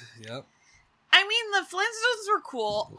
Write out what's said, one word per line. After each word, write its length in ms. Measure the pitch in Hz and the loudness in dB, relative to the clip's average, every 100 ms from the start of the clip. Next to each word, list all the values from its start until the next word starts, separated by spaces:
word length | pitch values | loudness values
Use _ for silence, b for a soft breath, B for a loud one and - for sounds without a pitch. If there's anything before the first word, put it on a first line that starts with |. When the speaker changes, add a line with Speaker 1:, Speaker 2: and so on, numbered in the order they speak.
| 117 117 | -20 -16
Speaker 1:
Yep. 240 | 110 127 - b b b b _ - | -12 -12 -12 b b b b _ 4
Speaker 2:
I 160 | 349 392 | 4 6
mean, 240 | 453 440 | 0 2
the 140 | 392 330 | 0 0
Flintstones 600 | 359 440 440 480 440 403 | -2 -2 0 0 0 0
were 120 | 427 | -2
cool. 520 | - 247 214 208 - | -2 -4 -2 -2 -4